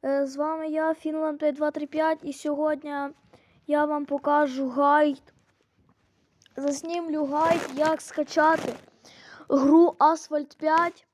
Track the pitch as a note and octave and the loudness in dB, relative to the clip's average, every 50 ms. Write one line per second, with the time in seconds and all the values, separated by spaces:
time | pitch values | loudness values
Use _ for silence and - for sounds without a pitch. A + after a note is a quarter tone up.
0 | - C4+ C#4 C#4 C#4 C4+ C4+ C#4 D4 D#4 D#4+ D#4+ D#4 D#4 D4+ D#4 D#4 D#4+ D#4+ D#4 | -2 -2 -2 0 -2 -2 -4 -4 -4 -4 -4 -4 -6 -4 -2 -2 0 -2 -2 -2
1 | - D#4 D4+ D#4 D#4 D#4 D4+ D4 D#4 D4+ C#4 C#4+ D4+ D4+ D4 D4+ D4+ C#4+ - D#4 | -4 -6 -4 -2 -4 -4 -4 0 -2 -2 0 0 -2 -4 -2 -4 -8 -6 -2 -2
2 | D#4 D#4+ D#4+ D#4 - C#4+ C#4 - - D4+ D4 C#4+ D4+ D4+ D4+ C#4+ D4+ D4 C#4+ C#4 | 0 0 0 -2 -6 -12 -12 -8 -4 -4 -2 0 0 -2 -2 -4 -6 -10 -8 -8
3 | C#4+ C#4 D#4 _ _ _ - _ _ _ _ _ _ - D4 D4 D4+ D4+ D4+ D4 | -8 -8 -12 _ _ _ -20 _ _ _ _ _ _ -2 0 0 0 0 -2 -4
4 | D4 - C#4+ C#4+ C#4 D4 D4 D4 D4+ C#4 B3+ C4 C4+ B3+ A#3+ C4+ C#4+ C#4+ D4 D4+ | -2 -4 -4 -2 0 2 2 2 2 2 0 -4 -4 -4 0 2 4 4 6 6
5 | D4+ D4+ C4+ - _ _ _ _ _ _ _ _ _ _ _ _ _ _ _ _ | 4 2 0 -4 _ _ _ _ _ _ _ _ _ _ _ _ _ _ _ _
6 | _ _ _ _ _ _ _ _ _ _ _ - C#4 C#4+ C#4+ C#4 - E4 E4+ F4 | _ _ _ _ _ _ _ _ _ _ _ -6 -4 -4 -4 -4 -8 -8 -6 -6
7 | E4+ E4 D4+ D4+ D4+ C4+ C#4+ D4+ D#4+ E4 E4 E4+ - - C4+ C4+ D4+ D#4 D#4+ D4+ | -6 -4 -4 -4 -4 -2 -2 0 2 2 2 0 -2 -8 -4 -2 0 0 0 -2
8 | - - - - D4 - - E4 D4+ D#4 D#4+ D#4 - - - - - _ _ _ | -6 -10 -6 -6 -6 -2 0 2 4 4 2 2 -2 -8 -10 -12 -18 _ _ _
9 | _ - - - - - - - D4+ _ - C#4 C4 C#4+ D#4 E4 E4+ E4+ - _ | _ -20 -20 -20 -20 -20 -20 -20 -4 _ 0 2 4 6 8 8 6 6 4 _
10 | - D4+ E4 D#4+ - - D4+ D4 D4 D4 - _ D#4 D#4 D#4 E4 E4+ E4+ E4+ - | 4 4 4 2 -4 -6 -6 -6 -6 -6 -14 _ -2 2 2 2 2 0 -4 -10
11 | _ _ | _ _